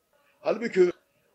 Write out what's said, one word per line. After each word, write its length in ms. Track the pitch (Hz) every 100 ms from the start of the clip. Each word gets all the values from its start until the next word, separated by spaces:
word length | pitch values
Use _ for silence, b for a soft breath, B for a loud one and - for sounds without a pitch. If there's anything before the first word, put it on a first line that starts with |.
| _ _ b b
halbuki 520 | 147 214 233 190 180 - _ _ _